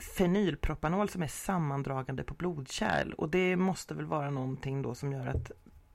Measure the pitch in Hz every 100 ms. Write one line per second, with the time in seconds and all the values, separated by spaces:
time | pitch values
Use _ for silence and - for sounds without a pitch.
0 | - - 180 196 185 139 - 151 156 185
1 | 202 185 151 - - 185 147 139 135 135
2 | 127 135 143 - 180 156 131 - 220 76
3 | - - 165 180 185 180 190 175 - 151
4 | 151 156 143 139 131 135 135 135 123 123
5 | 143 135 127 - - - - - -